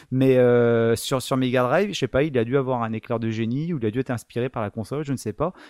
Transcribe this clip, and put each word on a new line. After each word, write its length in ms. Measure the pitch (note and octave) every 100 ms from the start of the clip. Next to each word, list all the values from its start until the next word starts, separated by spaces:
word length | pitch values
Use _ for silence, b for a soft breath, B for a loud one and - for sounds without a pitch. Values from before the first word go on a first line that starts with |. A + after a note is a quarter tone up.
| B
Mais, 260 | C3 C3 B2+
euh, 580 | B2 A#2+ A#2+ A#2 A2+
sur, 280 | A2+ - C3+
sur 160 | - C3
Mega 240 | B2+ B2+
Drive, 320 | B2 D#3 G#3
je 40 | F3+
sais 100 | C3
pas, 140 | C3
il 140 | D#3 B2+
a 80 |
dû 140 | A2+ C#3
avoir 240 | C3 B2
un 100 | A2+
éclair 260 | A2 - A#2
de 120 | A2+
génie 420 | A2 A2+ C3 E3
ou 60 | D#3+
il 80 | A2
a 40 |
dû 100 | A#2
être 100 | C3+
inspiré 380 | A#2+ - A#2 B2+
par 140 | B2
la 80 | G#2
console, 340 | A2+ G#2 C3+
je 80 | D3
ne 40 | C3
sais 160 | G#2+
pas. 200 | - D#3 -